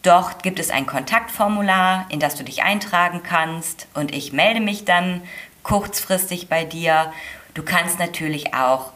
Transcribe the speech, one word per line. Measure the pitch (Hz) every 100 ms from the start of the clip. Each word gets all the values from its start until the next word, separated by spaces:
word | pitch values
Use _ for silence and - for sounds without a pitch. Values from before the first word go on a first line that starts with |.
Dort | 180 180 180 -
gibt | 185 185
es | 160
ein | - 135
Kontaktformular, | 139 139 226 - - 208 208 202 190 185 185 185
in | 151
das | 147
du | -
dich | 127 -
eintragen | 190 208 202 175 175 175
kannst | - 170 165 165 - - -
und | 143 147
ich | 143 -
melde | 139 196 226
mich | 214 202
dann | - 175 185 180 175 - - _
kurzfristig | - 202 202 - - 185 185 180 -
bei | 165
dir. | 160 165 165 156 160 - - - -
Du | -
kannst | 151 180 175 175
natürlich | 170 - 156 147 147
auch | 127 131 131 -